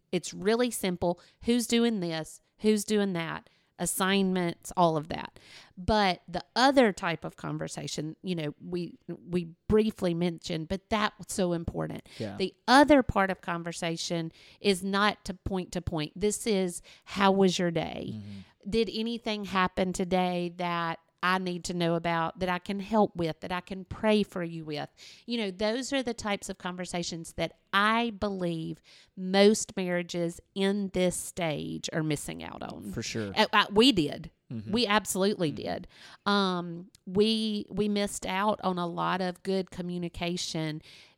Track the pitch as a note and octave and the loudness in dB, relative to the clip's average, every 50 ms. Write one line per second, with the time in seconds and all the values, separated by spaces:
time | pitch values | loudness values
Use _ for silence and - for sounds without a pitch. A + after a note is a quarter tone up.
0 | _ _ - F3+ - - - F3 F3 G3+ A3+ A3+ B3 B3 A3 - - F#3+ F3+ E3+ | _ _ -4 -4 -4 -4 -10 -4 0 0 2 2 2 0 0 -2 -2 -2 -2 0
1 | - F3 F3 - - - _ _ - - A#3+ B3 A3+ - A#3 A#3 A#3 A#3 A3+ G3+ | 0 0 0 -2 -8 -20 _ _ -2 0 2 2 2 2 4 4 4 4 2 0
2 | F3 E3+ D#3+ D#3+ D#3+ - - - _ _ _ _ - G#3+ G#3+ G#3 G3+ - G#3+ G#3 | -2 -4 -4 -6 -8 -10 -14 -20 _ _ _ _ 2 4 4 4 2 0 2 2
3 | G3+ G3 F#3 E3+ E3 D#3+ D3+ D#3+ - - _ _ _ _ _ - F3 E3+ - - | 2 2 0 -2 -4 -4 -6 -10 -12 -16 _ _ _ _ _ -6 -4 -4 0 0
4 | G3 F#3 G3 G3 F#3+ F#3 F#3 F#3 F3+ E3+ E3+ - - - - - F3 E3+ D#3+ D#3 | 2 2 4 4 4 2 2 2 0 0 -2 -6 -12 -8 2 4 4 4 4 0
5 | D3 E3+ - - - - - - - - - - - - _ - F3+ F3 A3 G#3+ | -4 -4 -8 -8 -8 -12 -14 -18 -20 -20 -20 -20 -20 -20 _ -8 -2 2 2 4
6 | G3+ F#3+ F3 - - - E3+ F3 - - _ A3 B3 C#4 C#4 C#4 B3 G#3+ F3 - | 4 2 2 -2 -6 -8 -8 -8 -8 -4 _ 4 4 6 8 8 6 6 4 2
7 | - F3 D#3+ - - D#3+ - - - D3+ D3 D3+ D#3 D#3+ - - D3 C#3+ - - | -2 -4 -4 -4 -6 -12 -12 -8 -6 -6 -6 -4 -6 -8 -8 -10 -8 -8 -6 -6
8 | D3 D#3 D#3 - - F#3+ F3+ E3 D#3 D3 - - - F3+ F3 F3 E3+ E3 - - | -6 -8 -8 -10 -6 -4 -4 -2 -4 -6 -8 -10 -10 -8 -6 -6 -6 -8 -10 -16
9 | _ - E3+ - A#2 F3 F3 F3+ E3+ E3 E3 _ _ _ G#3+ G#3+ A3 A3 - - | _ -12 -12 -12 -10 -4 -4 -4 -4 -4 -12 _ _ _ 4 4 4 4 0 0
10 | - F3+ E3+ E3 F3 F3 E3+ D#3+ - - F3+ D#3+ D#3+ - G3 F#3 - _ A3 G#3 | 0 0 2 2 0 0 -2 -4 -8 -6 -6 -6 -4 -4 -6 -8 -4 _ -2 0
11 | G#3 G3+ - - F#3 - - - F#3+ F3+ E3+ E3+ E3+ - - E3 D#3 D#3 - - | 0 -2 -2 -6 -12 -8 -2 0 0 0 0 -2 -4 -6 -4 -4 -6 -4 -6 -10
12 | - - - - - G#2 - G2+ F#3 F#3 - _ _ - B3 C#4 D4 C4 D4+ C#4 | -14 -16 -10 -8 -8 -8 -4 -4 -4 -4 -4 _ _ 6 8 8 10 10 8 6
13 | - - - G#3 F#3+ F#3+ F#3 - - - F3 E3+ E3+ E3+ E3 - - E3 E3 E3 | 6 4 2 2 2 0 0 -6 -6 -6 -6 -4 -6 -8 -8 -4 -4 -4 -4 -4
14 | - - F3 E3 E3 D#3+ - - - - - _ - G3+ G3 F3 F#3 G3 G3 G3 | -4 -4 -4 -4 -4 -6 -8 -14 -20 -20 -20 _ 0 0 0 2 0 -2 0 2
15 | G#3 G#3 - - _ - F#3 - _ - G3 F#3+ F3+ - - F3+ E3+ - F3+ D#3 | 2 2 0 -2 _ -10 -10 -8 _ -4 -4 -4 -4 -4 -6 -6 -6 -4 -4 -4
16 | D3+ - - F3 G3 G#3 G3+ - - A#3+ G#3 F#3+ F#3+ F3+ E3+ - - - - - | -4 -4 -4 -2 -2 -2 -2 0 0 0 2 2 2 0 -4 -8 -14 -16 -20 -20
17 | _ - - F#3 G3 G3 F#3+ G3 G3 F#3 E3+ - F3+ F3 E3 D#3+ - - - - | _ -10 -2 4 4 4 6 6 6 6 6 2 0 0 0 -2 -4 -4 -6 -8
18 | - - A2+ G#2+ G3+ G#3 G3+ G3 F#3 - _ _ - G3 G#3 A3+ A3+ - - A3 | -8 -8 -8 -10 -10 -12 -14 -14 -16 -18 _ _ -10 -2 0 0 0 0 -2 -4
19 | A3 A#3 A#3 A3 - A#3 G#3+ G#3 G3+ F3+ F#3 F#3+ F#3 F#3 - - F#3+ F#3 F3 - | -4 -4 -4 -6 -4 -4 -4 -4 -6 -2 0 2 2 2 2 0 0 0 0 -2
20 | F#3+ F3 F#3 F#3 F3+ F3+ F3+ F3 F3 F3 F3 F3+ F3 F3 E3+ E3+ E3+ E3 E3 - | 0 2 2 2 2 2 0 -2 -4 -4 -6 -6 -4 -4 -2 -2 -2 -4 -4 -8
21 | _ _ _ _ - F3+ F#3 F#3+ F#3 F3+ F3 F3 E3+ - F3+ F3 F3 E3 E3+ E3 | _ _ _ _ 0 0 2 2 0 -2 -4 -4 -6 -4 -2 0 2 2 2 2
22 | E3 F3 E3+ E3 E3 E3 - - F#3 F3+ F3+ F3+ - - G3+ G3+ F#3 G3+ A3 G#3+ | 0 0 0 0 0 -2 -2 -4 -2 -2 -2 -4 -4 -6 -6 -6 -4 0 4 4
23 | G#3 - - F3 F3 D#3+ D#3 - - F#3 F#3 F3+ - - G3 F#3+ F#3 - - - | 4 4 4 -2 -2 -2 -2 -6 -8 -8 -8 -8 -8 -10 -12 -12 -12 -12 -10 -2
24 | - A3 G#3+ G#3+ G3 - - F#3+ F3 E3+ E3+ E3 D#3 D#3 D3+ C#3+ C#3+ - _ _ | 2 4 4 4 2 0 -2 -6 -6 -6 -8 -10 -8 -6 -6 -6 -6 -8 _ _
25 | - - - - _ - A#3+ A#3 A3 G3 F3+ F#3 G#3+ G#3 A3 C4 C4 - C#4 C4+ | -20 -20 -20 -20 _ -6 -4 -2 -2 -4 -4 -2 -2 0 0 -2 -4 -2 -2 -2
26 | B3 A#3+ G3+ - - G#3+ G3+ G3 - - F#3+ - - F#3 F3+ F3+ F3+ - - F3 | -2 -2 -6 -4 -4 -4 -4 -4 -4 -10 -10 -8 -6 -8 -6 -6 -8 -6 -4 -4
27 | E3+ - F3+ E3 E3 - - - E3 D#3+ - _ _ _ - G3 G3+ G#3+ A3 A#3 | -4 -4 -6 -8 -10 -10 -4 -4 -4 -4 -4 _ _ _ 0 2 2 4 2 2
28 | A#3+ A#3+ G#3 F#3+ - G#3 G3 F#3+ F3+ F3 E3+ D#3+ D#3+ E3 D#3+ - _ - - - | 0 -2 -2 -4 -4 -4 -2 -2 -2 -2 -2 -4 -6 -6 -8 -10 _ -20 -20 -20
29 | - _ _ - F#3 F#3 F#3+ G3 G3+ G#3 A3 - - - - - F#3 F3+ F3 F3 | -20 _ _ -8 -4 2 6 8 10 10 8 6 0 -6 -4 -4 -2 0 0 -2
30 | F3 E3+ - F3 E3+ E3+ E3+ - _ _ _ G3 G3 G3 G3+ G#3 G3+ F#3+ - F#3 | -2 -2 -4 -2 -2 -2 -4 -8 _ _ _ 0 2 2 2 0 -2 -2 0 2
31 | F#3 F3+ F3 - - - - - F3 D#3+ D3 D3+ E3 D#3+ D#3+ D#3+ - - - E3+ | 2 2 2 0 -6 -8 -6 -4 -4 -2 -2 -4 -6 -6 -8 -8 -8 -4 -4 -2
32 | D#3 D#3 D3 C#3+ - - - - E2 E2+ - - - - - - F#2 G#2 F#2 A#2 | 0 0 -2 -2 -4 -8 -10 -10 -12 -12 -12 -12 -12 -12 -12 -12 -12 -10 -8 -8
33 | A2+ - - A2+ G#2+ G2 F#2+ - G#3+ G3+ - G#3 F#3+ - G3+ G3+ A#3+ C4+ B3+ F#3 | -6 -6 -4 -4 -6 -2 0 0 0 4 4 2 2 4 4 6 6 6 6 4
34 | D3 C#3+ - - D#3 D#3+ - _ _ _ B2 A2+ G2+ A#2 G3 A#3+ A#3 G3+ G#3 G#3+ | 0 -2 -4 -8 -12 -16 -18 _ _ _ -12 -10 -8 -4 -2 0 0 2 2 0
35 | G3 - - F#3+ F#3+ G3+ G#3 - F3+ D3+ C#3+ - - - F2 - F3+ - - - | 0 0 -2 0 0 0 0 0 -2 -2 -2 -4 -6 -6 -8 -8 -10 -14 -20 -20
36 | - - - _ _ G3+ G3+ G3+ G3 F#3 F#3 F3 F3 F3 E3 F3 F3+ G3+ _ - | -20 -20 -20 _ _ 0 0 2 2 0 -2 -4 -6 -8 -10 -12 -14 -16 _ -18
37 | _ F#3+ F#3 G3 G#3 A3 A3+ A3 A3 A3 G#3 G#3 - - - F#3+ G#3+ G#3 G#3 G3+ | _ -2 2 4 4 6 4 2 0 0 -2 -4 -6 -6 -2 -2 0 0 2 0
38 | G3+ G3+ - - - F#3 F#3+ F#3+ G3+ G#3+ G#3 - - F#3+ F#3 F3+ F3 F3 E3+ E3+ | -2 -2 -4 -6 -6 -4 -2 0 0 0 0 0 -2 -2 -2 -2 -4 -4 -4 -2
39 | E3 E3+ F3 F#3 F#3 F3+ F3 - _ F#3+ F#3+ F#3+ F#3 - - - F3 F3 F3+ F3+ | -2 -2 0 0 -2 -4 -4 -6 _ -2 -2 -2 -2 -4 -6 -8 -6 -6 -4 -6
40 | F3 E3+ - - F3+ E3+ F3 F3 - - - E3 D#3+ D#3 D3+ D#3 - - - - | -6 -6 -6 -6 -4 -4 -4 -4 -6 -6 -4 -4 -4 -4 -6 -8 -10 -16 -20 -20
41 | - - _ | -20 -20 _